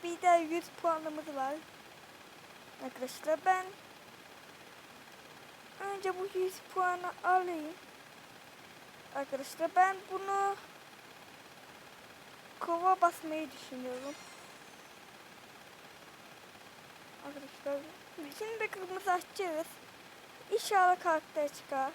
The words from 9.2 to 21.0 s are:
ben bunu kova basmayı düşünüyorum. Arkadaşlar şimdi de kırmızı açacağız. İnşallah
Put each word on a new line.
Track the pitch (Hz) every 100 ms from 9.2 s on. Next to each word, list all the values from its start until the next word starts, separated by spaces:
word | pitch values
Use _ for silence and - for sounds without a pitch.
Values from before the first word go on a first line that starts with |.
| 277 269 269 - 330 359
ben | 370 381 -
bunu | 381 381 392 392 392 - - - - - - - - - - - - - - - - - - - -
kova | - 339 359 370
basmayı | 349 339 320 311 311
düşünüyorum. | - - 254 254 254 269 294 - - - - - - - - - - - - - - - - - - - - - - - - - - - - - - 285
Arkadaşlar | 285 269 - 277 285 311 - - - 294 277
şimdi | 427 453
de | 427
kırmızı | 415 370 370 381
açacağız. | 359 339 - 381 311 330 - - - - - - - -
İnşallah | 440 - 403 359 359